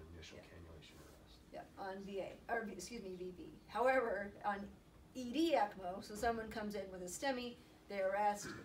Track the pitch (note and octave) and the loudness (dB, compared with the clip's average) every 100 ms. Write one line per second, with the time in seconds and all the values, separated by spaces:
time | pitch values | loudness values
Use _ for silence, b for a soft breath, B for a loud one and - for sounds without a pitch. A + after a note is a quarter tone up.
0 | D#2+ E2+ D#2+ - - F2 D#2+ D#2 - - | -14 -14 -14 -14 -16 -16 -14 -16 -16 -18
1 | - - - - - - - - G3 G3 | -18 -18 -18 -20 -14 -12 -12 -6 -4 -4
2 | G3 G3 E3+ - - A#3 G#3 F3+ - A#3 | -4 -2 -4 -6 0 0 0 -6 -6 -6
3 | F#3+ F3+ F3+ E3+ D#3 - - G#3 B3+ C4 | -6 -6 -8 -8 -12 -14 -4 4 8 8
4 | A3+ F#3+ G3+ - G3+ G3 G3+ - - - | 6 2 -2 -2 0 0 -2 -12 -20 -20
5 | - B3+ B3 C4 E4 C4 G#3 F#3+ F3+ G3 | -12 -6 -2 4 6 8 6 2 -4 -4
6 | - G#3 A#3+ A3+ A3 A3+ G#3 G3+ F#3+ F#3 | -6 0 2 2 0 -2 -2 -2 -4 -6
7 | F3+ - C#4 B3 A#3+ A#3+ B B - G3+ | -6 -2 0 0 -2 -8 B B -6 2
8 | F#3+ G3 G#3 G3+ F3+ - | 2 6 4 4 -2 -8